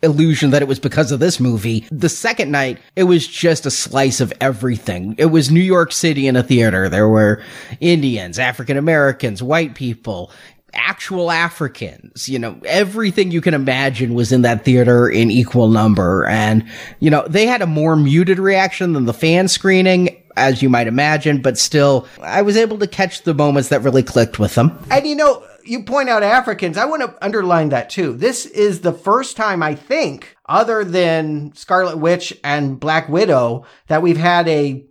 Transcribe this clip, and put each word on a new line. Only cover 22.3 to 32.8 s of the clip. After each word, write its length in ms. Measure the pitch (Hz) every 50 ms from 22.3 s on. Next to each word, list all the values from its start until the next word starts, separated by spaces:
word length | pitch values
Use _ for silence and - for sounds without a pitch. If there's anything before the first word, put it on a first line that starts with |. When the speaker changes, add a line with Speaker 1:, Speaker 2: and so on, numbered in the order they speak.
| 98 185
Speaker 1:
was 160 | 208 208 202 220
able 220 | 226 220 220 208
to 80 | 208 -
catch 340 | - - 196 180 - -
the 140 | - 175 160
moments 340 | 139 147 147 139 143 131 -
that 140 | 147 131 107
really 180 | 139 123 135
clicked 380 | 127 - - 123 113 110 - -
with 160 | 107 104 -
them. 240 | - 123 160 165 - - -
Speaker 2:
And, 160 | - 277 277
you 100 | 302 294
know, 300 | 285 302 294 254 - - - 101 - _
you 200 | - 233 247 202
point 260 | 214 240 285 277 254
out 140 | 233 214 208
Africans. 540 | 202 226 254 247 240 208 175 190 175 156 190
I 80 | 233
want 180 | 285 311 302 254
to 200 | 240 - - -
underline 460 | 202 214 220 190 180 175 165 156 151
that, 200 | 135 123 120 -
too. 240 | - - 180 143 117
This 320 | 123 156 240 254 - - -
is 340 | - - 208 208 190 170
the 120 | 170 175 165
first 440 | - - 190 208 247 247 - - -
time, 240 | 220 214 196 170
I 140 | 160 156 147
think, 600 | 143 - _ - 320 294 175 139 - - - _ _ _ -
other 360 | 160 190 220 220 226 220 208
than 720 | 180 170 208 180 165 165 160 160 156 151 151 147 147 -
Scarlet 440 | - - - 180 185 185 180 156 160
Witch 400 | 151 165 180 170 175 - - _ -
and 360 | 143 143 147 147 139 135
Black 280 | 131